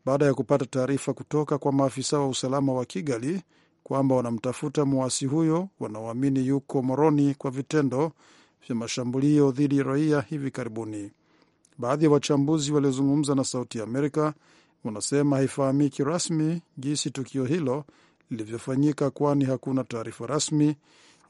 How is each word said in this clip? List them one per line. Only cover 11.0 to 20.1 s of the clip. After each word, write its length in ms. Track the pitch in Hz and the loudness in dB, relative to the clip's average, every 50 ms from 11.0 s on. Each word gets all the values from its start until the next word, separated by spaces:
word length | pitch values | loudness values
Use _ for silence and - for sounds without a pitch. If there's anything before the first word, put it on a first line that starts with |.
| 101 104 - _ _ _ _ _ _ _ _ _ _ _ _ | -10 -12 -14 _ _ _ _ _ _ _ _ _ _ _ _
Baadhi 280 | - 120 120 139 151 160 | -4 -2 0 2 4 6
ya 60 | 156 | 6
wachambuzi 600 | 147 139 - - 147 139 139 143 160 160 143 147 | 6 6 4 2 2 2 4 2 2 0 0 0
waliozungumza 640 | 151 147 139 143 131 131 139 139 139 151 147 135 139 | 2 2 2 2 2 2 2 2 4 2 2 2 0
na 80 | 135 127 | 0 0
Sauti 340 | - - 127 120 - - | -2 -2 -6 -6 -6 -6
ya 60 | 117 107 | -8 -6
Amerika 500 | 107 117 135 147 147 - 156 151 156 147 _ _ _ _ _ _ _ _ _ - | -4 -4 -2 -2 -2 0 0 0 0 -2 _ _ _ _ _ _ _ _ _ -8
wanasema 520 | 123 110 104 - - 139 143 147 147 143 | -8 -8 -6 -4 -2 0 2 2 4 2
haifahamiki 680 | 135 135 127 - 147 139 135 135 143 147 139 - - 139 | 2 2 0 0 0 0 2 2 2 2 2 0 0 -2
rasmi 580 | 143 165 175 - - 170 156 156 156 170 170 - _ - | -2 -2 -2 -2 -2 0 0 0 0 -2 -4 -8 _ -12
jinsi 340 | 143 127 139 147 139 - 147 | -8 -6 -4 -4 -4 -4 -6
tukio 340 | - 139 127 - - 139 131 | -6 -6 -8 -4 -4 -2 -2
hilo 400 | 123 156 185 156 127 123 151 147 _ - _ _ _ _ _ _ - | 0 0 0 0 -2 -2 -4 -6 _ -18 _ _ _ _ _ _ -10
lilivyofanyika, 800 | 131 113 107 104 113 113 - 139 131 131 143 151 143 - 147 135 | -8 -8 -8 -8 -10 -8 -6 -2 0 2 2 2 2 0 -2 -2
kwani 360 | - - 147 143 143 143 139 | 0 0 0 2 2 2 2
hakuna 380 | 131 131 123 - 139 135 131 123 | 0 -2 -2 -2 -2 -2 -2 -2
taarifa 440 | - 120 113 110 110 | -4 -6 -8 -8 -8